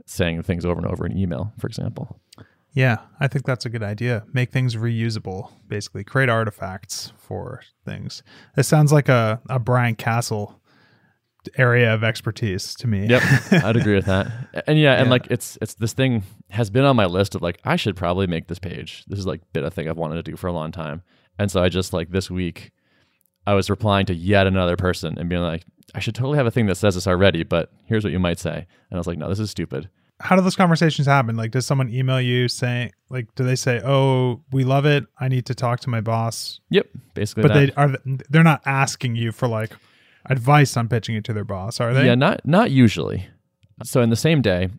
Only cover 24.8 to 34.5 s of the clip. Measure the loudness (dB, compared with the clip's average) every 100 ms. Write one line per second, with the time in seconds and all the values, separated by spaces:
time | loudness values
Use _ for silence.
24.8 | 0 -2 -6 -6 -4 -2 -4 -6 -10 _
25.8 | _ -8 -6 -4 -2 0 2 2 0 2
26.8 | 2 2 2 4 4 4 0 -2 -2 _
27.8 | -4 -2 0 0 0 -2 -4 -8 -12 _
28.8 | -10 -8 -6 -6 -4 -4 -4 -6 -6 -6
29.8 | -10 _ _ -8 0 2 2 2 2 4
30.8 | 2 2 2 2 2 -2 -2 -2 0 0
31.8 | 0 -2 0 0 2 2 0 -2 -4 -4
32.8 | -6 _ -12 -10 -8 -4 -2 0 0 -2
33.8 | 0 2 4 2 0 -2 -4